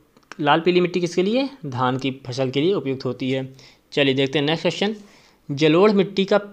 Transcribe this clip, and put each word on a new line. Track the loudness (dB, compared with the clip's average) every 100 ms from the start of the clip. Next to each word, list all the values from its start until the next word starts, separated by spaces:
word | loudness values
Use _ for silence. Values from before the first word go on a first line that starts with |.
| _ _ _ -4
लाल | 0 2
पीली | 2 2
मिट्टी | 2 0
किसके | -2 0
लिए? | 0 0 -2 -6 -8
धान | -2 -2 0
की | -4 -6 -8
फसल | -4 -2
के | 0
लिए | 0
उपयुक्त | 0 -2 -4 -6
होती | -4 -4
है। | -4 -6 -14 -20 _ _
चलिए | 0 2
देखते | 2 0 0
हैं | 0
नेक्स्ट | 0
क्वेश्चन, | -2 -2 -4 -4 -12 -20 _ _ -10
जलोढ़ | 0 4 6 6
मिट्टी | 4 0 0 0
का | 0 0